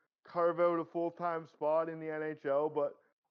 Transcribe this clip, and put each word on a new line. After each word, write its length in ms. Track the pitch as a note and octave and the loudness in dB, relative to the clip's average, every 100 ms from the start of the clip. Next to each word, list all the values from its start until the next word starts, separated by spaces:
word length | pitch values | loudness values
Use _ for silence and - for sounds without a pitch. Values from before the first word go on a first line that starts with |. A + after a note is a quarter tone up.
| _ _ - | _ _ -6
carve 320 | F3 E3+ E3 | 2 2 4
out 200 | F3 E3+ | 2 2
a 80 | E3 | -2
full-time 600 | F3 E3+ E3+ F3 E3 D#3+ | -4 -4 -4 -4 -4 -8
spot 440 | - D3+ D#3+ E3 | -4 0 2 0
in 100 | D#3+ | -4
the 100 | D#3 | -6
N 120 | D#3 | -4
H 240 | D#3 D3+ C#3+ | -6 -4 0
L, 240 | C#3 D#3 | 2 2
but 240 | D3+ C#3+ - _ _ _ | 0 -2 -4 _ _ _